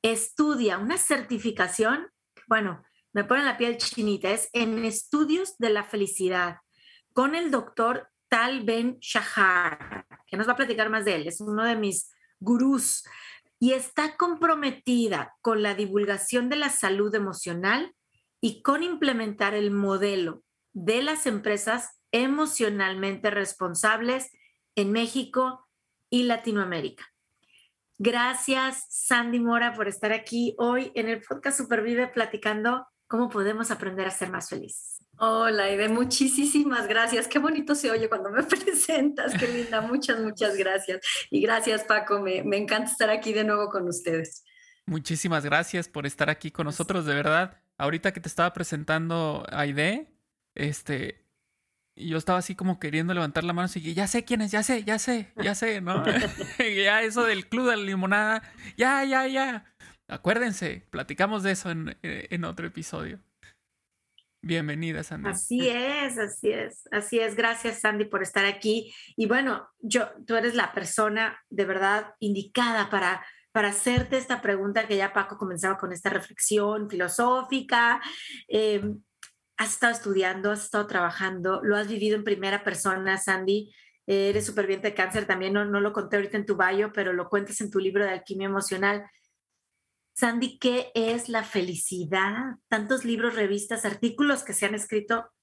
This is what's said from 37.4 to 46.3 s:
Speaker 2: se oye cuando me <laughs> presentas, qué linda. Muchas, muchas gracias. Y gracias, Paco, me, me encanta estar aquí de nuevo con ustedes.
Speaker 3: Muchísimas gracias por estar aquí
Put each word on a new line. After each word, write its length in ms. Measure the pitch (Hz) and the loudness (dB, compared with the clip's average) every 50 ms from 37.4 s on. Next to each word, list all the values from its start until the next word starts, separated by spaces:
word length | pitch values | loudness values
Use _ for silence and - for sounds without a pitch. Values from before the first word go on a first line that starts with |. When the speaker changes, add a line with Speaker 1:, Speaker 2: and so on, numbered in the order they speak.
| 277 320 320 285 285 - 294 | 2 2 0 0 2 0 0
Speaker 2:
se 160 | 285 - 240 | 2 2 0
oye 200 | 226 226 220 220 | 0 0 0 0
cuando 180 | 226 196 190 202 | -2 -2 -2 0
me 120 | 202 247 | 0 0
<laughs> 0 | |
presentas, 880 | 294 330 381 381 381 403 359 294 - - 320 294 269 294 285 - - 277 - - | 2 2 0 0 2 0 2 2 2 2 2 2 2 2 2 0 -4 -2 -2 -2
qué 100 | 254 240 | -2 -2
linda. 320 | 240 240 240 226 233 220 | -2 -2 -2 -2 -2 -2
Muchas, 400 | 220 226 247 285 285 - 240 226 | 0 0 -2 -2 0 0 0 0
muchas 360 | 220 214 208 - 226 208 196 190 | 0 -4 -2 0 0 0 2 2
gracias. 420 | 190 190 190 190 190 - 185 185 - - - - - - | 0 0 0 -2 -2 -4 -6 -4 -2 -4 -4 -4 -4 0
Y 100 | - 196 | 2 2
gracias, 440 | 190 220 226 220 220 233 220 214 214 | 4 4 2 2 2 2 0 0 2
Paco, 360 | - 214 214 214 - 208 202 | 2 2 2 4 2 0 0
me, 220 | 196 190 185 190 - | 0 0 -2 -2 0
me 140 | 208 196 202 | 0 0 0
encanta 320 | 208 202 220 220 247 254 | 0 0 0 0 0 -2
estar 180 | - - 226 214 | 0 2 2 2
aquí 240 | 214 214 - 220 | 2 0 0 -2
de 120 | 214 214 214 | 0 0 2
nuevo 260 | 214 208 208 208 208 | 2 2 0 0 -2
con 180 | - 196 180 175 | -2 -2 -2 -2
ustedes. 560 | 175 175 - 175 165 165 165 160 - - _ _ _ - - _ _ _ _ | -4 -4 -2 -2 -2 -2 -2 -6 -12 -18 _ _ _ -20 -20 _ _ _ _
Speaker 3:
Muchísimas 580 | - 165 160 139 - 165 151 - 185 165 156 147 | -6 -6 -6 -4 -4 -4 -2 0 0 0 0 2
gracias 420 | 147 143 156 175 - - 180 165 - | 2 2 2 2 0 -4 -4 -4 -4
por 160 | - 151 139 | -8 -6 -6
estar 240 | 139 - - 151 | -6 -2 0 0
aquí 220 | 151 | 0